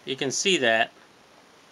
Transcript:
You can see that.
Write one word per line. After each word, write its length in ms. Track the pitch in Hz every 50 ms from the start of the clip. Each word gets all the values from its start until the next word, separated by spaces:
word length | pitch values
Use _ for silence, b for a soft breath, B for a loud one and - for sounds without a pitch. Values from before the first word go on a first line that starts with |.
| -
You 140 | - 135 131
can 140 | 147 131
see 260 | 120 - - 202 185 151
that. 340 | 127 117 113 110 120 - - - - - - - - - - - - - - - - -